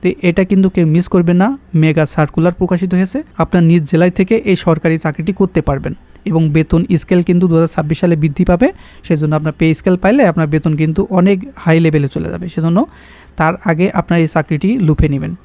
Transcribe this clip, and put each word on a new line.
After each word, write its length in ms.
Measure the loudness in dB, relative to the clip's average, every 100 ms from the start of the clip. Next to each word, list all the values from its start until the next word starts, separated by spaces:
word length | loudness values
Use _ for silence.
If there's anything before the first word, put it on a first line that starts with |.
তো 60 | -2 -2 -2
এটা 140 | 0
কিন্তু 240 | 0 2 2
কেউ 160 | 2 2
মিস 180 | 0 2
করবেন 300 | 0 2 2
না, 40 | 0 -2 -4 0
মেগা 300 | 2 2 -2
সার্কুলার 480 | -2 -2 0 -2
প্রকাশিত 380 | 0 -2 -2 -2
হয়েছে। 260 | -2 -2 -6 -10 -6
আপনার 260 | 0 2
নিজ 180 | 4 2 2
জেলায় 220 | 2 2 0
থেকে 160 | 0 0 0
এই 120 | -2 0
সরকারি 300 | 0 0 -2
চাকরিটি 360 | -4 -6 -6
করতে 280 | -2 0 0
পারবেন 320 | -2 -4 -6 -12 -18 -14 -4
এবং 160 | 0 0
বেতন 320 | 0 0 0 0 -2
স্কেল 240 | 0 0
কিন্তু 220 | 2 2 2
দু 60 | 2
হাজার 160 | 0 -2
ছাব্বিশ 220 | -4 -2
সালে 160 | 0 0
বৃদ্ধি 280 | -2 0 0
পাবে। 220 | 2 0 -2 -20 -20
সেজন্য 280 | -4 -2 0 -2
আপনার 180 | -2 -2
পে 60 | 0
স্কেল 220 | 0 0 0
পাইলে 260 | 2 2 2
আপনার 160 | 2 0
বেতন 260 | 0 0 0
কিন্তু 260 | -2 -2 -2
অনেক 280 | 2 2 2 -4 -8
হাই 220 | 0 2
লেভেলে 280 | 2 0 -2
চলে 200 | -4 -6
যাবে। 160 | -8 -8
সেজন্য 280 | -4 0 0 -2 -8 -20 -20 -20 -4
তার 180 | -2 -2 -4
আগে 200 | 0 0
আপনার 260 | -2 -2 0
এই 80 | 0
চাকরিটি 420 | -2 -2 -2 -2 0 0
লুফে 200 | 2 0
নেবেন। 240 | -2 -6 -12